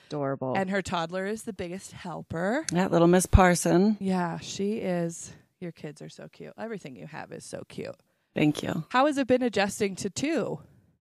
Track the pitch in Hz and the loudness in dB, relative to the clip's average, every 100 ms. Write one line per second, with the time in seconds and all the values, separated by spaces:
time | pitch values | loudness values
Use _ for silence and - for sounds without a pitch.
0 | - 147 139 135 131 185 190 196 175 175 | -10 -4 -4 -2 -2 -2 0 -2 -2 -4
1 | 165 185 190 220 - 190 180 185 - - | -4 -4 -6 -6 -8 -10 -8 -10 -12 -14
2 | 180 160 - 165 185 262 320 170 190 170 | -12 -10 -8 -4 -2 -2 0 0 4 6
3 | 170 180 - - 185 175 175 170 208 208 | 6 6 6 6 8 6 4 4 4 2
4 | 190 185 175 165 - - 202 220 190 175 | 0 0 -2 -6 -8 -6 -4 -4 -2 -2
5 | 170 170 - - _ _ 175 - 151 147 | -2 -6 -14 -20 _ _ -14 -12 -14 -14
6 | 156 - 156 - 156 - 220 214 151 127 | -18 -18 -20 -18 -18 -12 -10 -10 -12 -16
7 | 156 147 - - - - - - - - | -14 -14 -14 -14 -12 -14 -12 -12 -12 -12
8 | _ _ _ - 151 147 - 175 - 247 | _ _ _ 2 2 2 -2 -4 0 2
9 | 294 277 247 254 247 202 196 - 202 185 | 4 2 2 2 2 0 0 0 -4 -2
10 | 202 - 277 302 139 147 - _ _ _ | -6 -4 -2 -2 -2 -6 -10 _ _ _